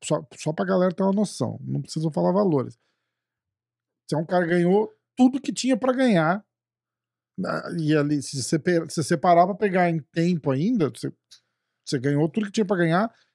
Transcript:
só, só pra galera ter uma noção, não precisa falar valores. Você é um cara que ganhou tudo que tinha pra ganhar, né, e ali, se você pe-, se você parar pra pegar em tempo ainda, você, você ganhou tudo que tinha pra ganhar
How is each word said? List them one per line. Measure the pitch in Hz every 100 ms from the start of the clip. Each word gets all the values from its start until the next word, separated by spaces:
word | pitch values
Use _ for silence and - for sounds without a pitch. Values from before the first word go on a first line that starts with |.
só, | - 156 156 -
só | -
pra | 160 190
galera | 190 185
ter | 170
uma | 190
noção, | 196 208 - 113 110
não | 131 139
precisa | 139 - 160
falar | 165 175
valores. | 180 202 147 120 - _ _ _ _ _ _ _ _ _ _ _ _ -
Você |
é | 151
um | 160
cara | 180
que | 170
ganhou | 175 175 196 220 - _ -
tudo | 262 269
que | -
tinha | 202 247
pra | 247 262
ganhar, | 254 254 185 160 196 - _ _ _ _ _ _ _ _ -
né, | 180 165 - 175
e | 151 151
ali, | 147 147
se | - 139
você | 120 160
pe-, | 180 170 165
se | -
você | 143 170
parar | 185 170 180
pra |
pegar | 196 208 185 175
em | 165 -
tempo | - 170 175 147
ainda, | 135 185 247 139
você, | 117 135 - _ - _ _ _ _
você | - 143
ganhou | 131 143 160
tudo | - 202
que |
tinha | 226 190
pra | 196
ganhar | 170 170 226 _ _